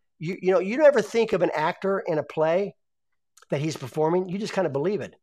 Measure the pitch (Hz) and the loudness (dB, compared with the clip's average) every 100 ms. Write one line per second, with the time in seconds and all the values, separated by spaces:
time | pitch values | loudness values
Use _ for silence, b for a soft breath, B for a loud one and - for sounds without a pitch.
0 | _ _ 160 190 180 - 190 254 294 247 | _ _ -8 -4 2 2 2 4 6 6
1 | - 226 226 185 165 151 160 175 196 196 | 2 0 0 2 0 0 -2 -2 -2 -2
2 | - 156 143 - 156 175 196 - _ _ | -2 -4 -2 -2 0 0 -2 -8 _ _
3 | _ _ _ - - 147 156 - 127 156 | _ _ _ -20 -6 -4 -4 -6 -8 -2
4 | 156 180 185 196 214 - 170 135 165 196 | 0 2 -2 -6 -4 -2 -2 -2 -4 -4
5 | 185 - | -8 -14